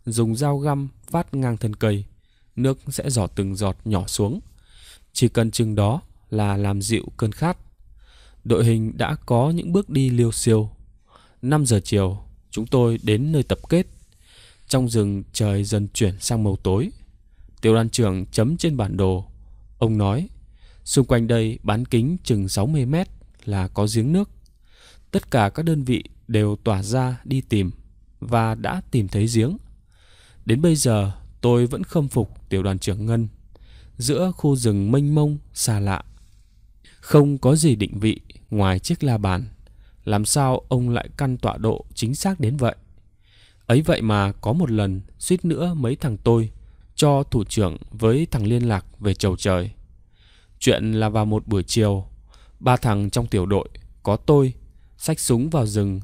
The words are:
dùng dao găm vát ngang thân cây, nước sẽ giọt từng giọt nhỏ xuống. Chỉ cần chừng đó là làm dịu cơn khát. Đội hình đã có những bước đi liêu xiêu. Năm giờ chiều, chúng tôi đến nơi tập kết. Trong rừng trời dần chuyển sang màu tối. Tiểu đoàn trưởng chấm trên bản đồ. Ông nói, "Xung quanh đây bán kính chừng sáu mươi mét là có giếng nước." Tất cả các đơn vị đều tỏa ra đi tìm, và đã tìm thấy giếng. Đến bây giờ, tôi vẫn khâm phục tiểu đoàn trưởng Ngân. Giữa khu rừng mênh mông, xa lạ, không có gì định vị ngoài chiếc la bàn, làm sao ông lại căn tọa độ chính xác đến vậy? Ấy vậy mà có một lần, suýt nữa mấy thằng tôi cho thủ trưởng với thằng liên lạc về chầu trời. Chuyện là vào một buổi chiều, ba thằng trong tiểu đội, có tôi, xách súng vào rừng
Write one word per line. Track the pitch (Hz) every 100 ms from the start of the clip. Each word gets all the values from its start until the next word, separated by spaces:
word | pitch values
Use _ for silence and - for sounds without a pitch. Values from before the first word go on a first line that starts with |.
dùng | - 110 113 113
dao | 143 143
găm | 147 143 139 - -
vát | 170 170
ngang | 135 127 113
thân | 113 107
cây, | 110 104 104 - _ _ _ -
nước | 131 135 143
sẽ | - -
giọt | 117 90
từng | - 98 95
giọt | 101 95
nhỏ | 110 101 101
xuống. | - 104 170 - - _ - - - _
Chỉ | - 120
cần | - 113
chừng | - 110
đó | 104 101 147 - - _
là | 107 101 101
làm | 101 98
dịu | 101 110 - -
cơn | 113
khát. | - 165 185 - _ - - - - - -
Đội | - 101
hình | 113 113 110 -
đã | 110
có | 156 - 120 143
những | 170 -
bước | 185 202
đi | 139 131
liêu | 120 117
xiêu. | - - 110 107 - - - _ - - _
Năm | 123 151 139
giờ | 104
chiều, | - 104 95 101 - - _
chúng | - 113
tôi | 131 120 117
đến | 107 107 147
nơi | 156
tập | - - -
kết. | 170 - - _ _ _ - - _ -
Trong | 135 123
rừng | 113 101 98 98
trời | - 107 98
dần | 101 107 104
chuyển | - 104 98
sang | - 117
màu | 104 98
tối. | 98 95 180 - - - _ _ - -
Tiểu | 110
đoàn | 113 113
trưởng | - 110 92 95
chấm | - 123 170
trên | 170 139
bản | 104 101
đồ. | 95 92 98 - - - - -
Ông | 113 110
nói, | 98 113 190 - - - - -
"Xung | - - 123
quanh | 120 117
đây | 117 110 120
bán | - 107
kính | 123 120 123 180
chừng | - 107 95
sáu | - 117
mươi | 156 123
mét | 160 190 - - -
là | - 98 92
có | - 104
giếng | 110 120
nước." | 180 202 - - _ _ - - - -
Tất | 196 -
cả | 123 101
các | -
đơn | 165 151
vị | 127 117 - - -
đều | 110 107 104
tỏa | 113 98
ra | 101 127 127 123
đi | - 131
tìm, | - 107 92 - - - _ _
và | 113 117 113
đã | 113 113 185 -
tìm | 127 98
thấy | 101 113
giếng. | 117 117 208 - - _ _ - - - -
Đến | - 117
bây | 170 156
giờ, | 127 110 98 - - -
tôi | 120 120 123
vẫn | 139
khâm | 190 170 139
phục | 131 104 - -
tiểu | 95
đoàn | 95 95
trưởng | - 101 107
Ngân. | 117 110 - - - - - - -
Giữa | 123 147 185 175
khu | 151 135
rừng | 117 101 101
mênh | 131 143
mông, | 151 151 147 -
xa | - - 104
lạ, | 101 95 - - - - _ _ - _ - -
không | - 151 143 139
có | 127 156
gì | 160 110
định | 104 101
vị | 107 - - - -
ngoài | 107 98 95
chiếc | - 170
la | 139 110
bàn, | 98 90 117 - - - - -
làm | - 104
sao | 107 147 135 127 -
ông | 127 123
lại | 117 - -
căn | 139 127
tọa | 113 -
độ | 110 - -
chính | - 110
xác | 143 196 185
đến | 113 143
vậy? | 117 - - - _ _ _ - - _ -
Ấy | 120
vậy | 156 160
mà | 113 104 98
có | - 107
một | 156 151
lần, | 110 98 95 - -
suýt | - 180
nữa | 170 151 175
mấy | 165 117 139
thằng | 143 104
tôi | 117 117 113 - - - -
cho | - 147 139
thủ | 143 127
trưởng | 95 - 95 69 -
với | 110 110 131 165
thằng | - 104
liên | 120 120
lạc | 101 - -
về | 104
chầu | 95 101 90
trời. | 101 92 92 - - - _ _ - - _ -
Chuyện | - - 110
là | 110 107
vào | 110
một | 107 107 -
buổi | 101
chiều, | 87 117 107 98 - - - - - -
ba | 127 123
thằng | 123 101 101
trong | 120 113
tiểu | 104 92
đội, | 98 - - - -
có | - 104
tôi, | - 147 131 - - - - -
xách | - 156
súng | - 117 151
vào | 160 107
rừng | 101 101 95